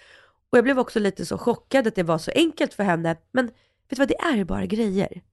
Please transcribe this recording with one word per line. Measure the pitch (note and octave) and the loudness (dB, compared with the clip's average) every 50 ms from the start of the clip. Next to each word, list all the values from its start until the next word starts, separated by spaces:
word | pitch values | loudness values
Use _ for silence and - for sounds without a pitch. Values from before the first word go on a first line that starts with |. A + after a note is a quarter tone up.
| - - - - - _ _ _ _ _ - | -20 -20 -20 -20 -20 _ _ _ _ _ 4
Och | B3 | 4
jag | A#3+ | 4
blev | C4 C#4 B3+ | 4 2 2
också | A#3 - - A3+ | 0 0 0 -2
lite | G#3 G3 - - F3+ | 0 0 -2 -4 -6
så | - - - | -6 -6 -4
chockad | - A#3+ A#3 - - - - C4+ A#3+ | -2 -2 -2 -2 -2 0 0 2 2
att | A3+ G#3+ | 2 0
det | - F3+ | -2 0
var | E3 E3 D#3 | 0 0 -2
så | - - - | -2 -2 0
enkelt | - E4+ E4 D#4+ - D#4+ - - | 2 2 2 0 -2 -4 -2 -2
för | - G3+ | -2 0
henne. | G3+ E3+ E3 E3 E3 E3 - _ _ - | 0 0 0 0 -2 -4 -4 _ _ -2
Men | B3+ A#3+ | -2 -2
vet | A3+ - _ _ _ _ _ _ - | -2 -4 _ _ _ _ _ _ -6
du | C4+ | -2
vad, | A#3+ C#4 - | 0 0 0
det | - - | 0 0
är | - E4+ C#4+ | -2 0 0
ju | G#3 F#3+ | 0 0
bara | D#3+ F#3+ G3+ F#3+ | -2 -4 -4 -4
grejer. | F3+ G#3 G#3+ A#3 G#3 F#3 G3 F#3+ - - F3 - _ | -2 -2 -2 0 0 0 -2 -2 -2 -6 -12 -20 _